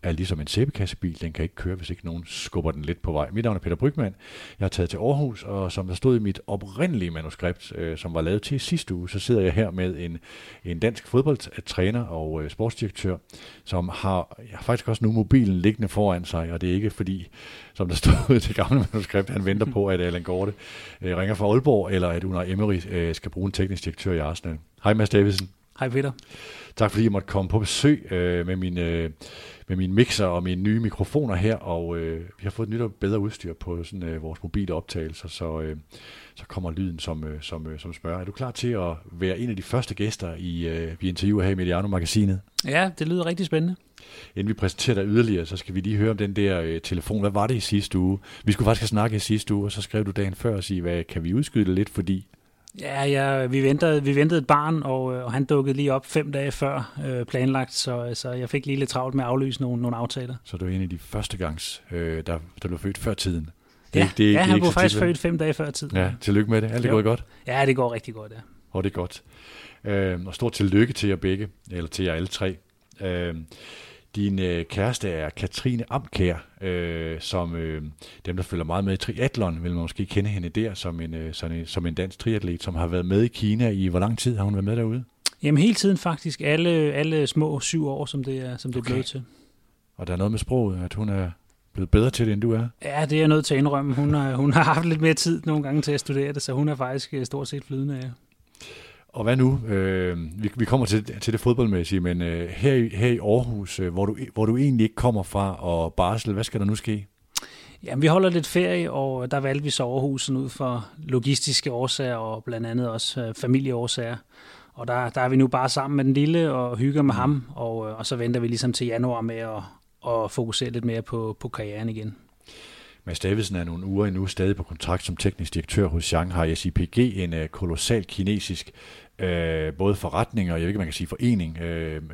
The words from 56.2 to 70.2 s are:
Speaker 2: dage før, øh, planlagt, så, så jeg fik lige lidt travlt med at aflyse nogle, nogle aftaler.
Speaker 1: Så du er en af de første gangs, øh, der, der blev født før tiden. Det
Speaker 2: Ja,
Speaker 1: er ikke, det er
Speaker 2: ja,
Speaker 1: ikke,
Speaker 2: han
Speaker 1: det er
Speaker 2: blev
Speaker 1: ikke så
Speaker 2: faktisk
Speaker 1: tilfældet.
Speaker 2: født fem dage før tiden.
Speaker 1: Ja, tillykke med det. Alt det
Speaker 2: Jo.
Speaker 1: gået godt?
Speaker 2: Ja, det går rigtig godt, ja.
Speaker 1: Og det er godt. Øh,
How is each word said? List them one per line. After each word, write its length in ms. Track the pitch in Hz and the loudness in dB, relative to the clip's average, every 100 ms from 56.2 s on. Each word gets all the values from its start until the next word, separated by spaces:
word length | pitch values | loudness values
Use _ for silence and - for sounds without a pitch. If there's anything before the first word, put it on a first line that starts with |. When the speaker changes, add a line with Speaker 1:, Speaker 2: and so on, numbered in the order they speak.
| 147 | -2
Speaker 2:
dage 200 | 139 139 | -2 -4
før, 480 | - 143 143 110 143 147 | -2 -2 -2 -6 -6 -4
øh, 180 | 127 120 | -4 -2
planlagt, 480 | 131 131 135 127 | 0 2 2 -2
så, 360 | - - 123 120 | -4 -4 -4 -4
så 180 | 117 127 | -6 -6
jeg 180 | 123 123 | -6 -4
fik 160 | 143 139 | -4 -2
lige 100 | 135 | -2
lidt 120 | 135 | 0
travlt 240 | 131 131 | -2 0
med 100 | 135 | 0
at 60 | 123 | 2
aflyse 300 | 131 135 123 | 2 0 -2
nogle, 200 | 127 120 | -2 0
nogle 140 | 120 117 | -2 -2
aftaler. 380 | 120 139 123 127 | -4 -6 -8 -10
Speaker 1:
Så 120 | - 87 | -10 -6
du 80 | 92 | -2
er 40 | |
en 120 | 95 | -2
af 60 | 92 | -2
de 100 | 87 | -6
første 380 | - 107 101 87 | -8 -6 -6 -4
gangs, 460 | 85 78 - - - | -4 -4 -8 -12 -8
øh, 320 | 87 82 80 80 | -4 -4 -4 -4
der, 120 | 82 85 - | -4 -6 -8
der 60 | 87 | -6
blev 100 | 87 | -4
født 200 | 98 98 | -4 -4
før 160 | 113 | -4
tiden. 300 | 104 98 85 | -2 -2 -2
Det 500 | 78 - _ _ _ | -4 -12 _ _ _
Speaker 2:
Ja, 60 | 101 | 4
Speaker 1:
er 40 | |
ikke, 100 | 95 - | 4 6
det 100 | 107 | 8
er 40 | |
Speaker 2:
ja, 60 | 104 | 8
Speaker 1:
ikke, 0 | |
Speaker 2:
han 80 | 190 | 8
Speaker 1:
det 40 | |
er 20 | |
Speaker 2:
blev 20 | - | 6
Speaker 1:
ikke 100 | 175 | 6
så 60 | |
Speaker 2:
faktisk 220 | 180 185 | 6 4
Speaker 1:
tilfældet. 220 | 208 180 156 | 6 2 2
Speaker 2:
født 40 | |
fem 160 | 175 170 | 0 0
dage 160 | 156 | 0
før 160 | 147 151 | 0 -2
tiden. 260 | - 143 95 | -4 -2 0
Speaker 1:
Ja, 160 | 92 120 | 0 0
tillykke 300 | - 101 107 | 2 4 4
med 120 | 113 | 2
det. 80 | 110 | 2
Alt 120 | 117 | 0
det 60 | 120 | 4
Speaker 2:
Jo. 60 | |
Speaker 1:
gået 100 | 110 | 4
godt? 200 | 107 120 - - - | 4 2 -2 -12 -2
Speaker 2:
Ja, 200 | 127 135 | 2 4
det 100 | 131 | 4
går 160 | 123 | 2
rigtig 220 | 113 - | -2 -10
godt, 180 | 110 107 | -14 -14
ja. 60 | 113 - - _ | -16 -20 -20 _
Speaker 1:
Og 140 | 92 | -2
det 60 | 95 | -2
er 40 | |
godt. 280 | 98 90 - - - - - - - | -2 -6 -8 -20 -20 -20 -20 -20 -12
Øh, 420 | 107 101 95 90 | -2 0 0 -2